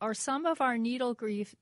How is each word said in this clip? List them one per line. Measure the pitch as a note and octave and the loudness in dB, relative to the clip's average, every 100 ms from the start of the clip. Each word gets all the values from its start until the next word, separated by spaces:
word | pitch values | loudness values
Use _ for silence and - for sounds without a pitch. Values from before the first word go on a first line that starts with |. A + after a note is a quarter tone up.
or | A3 | -4
some | G#3 - C4+ E4 | -2 -2 0 0
of | D#4+ | 2
our | C4 A#3 | 2 2
needle | A#3 B3+ B3 | 0 0 -2
grief, | A#3 G#3+ G#3 G#3 - | -2 -2 -2 -4 -8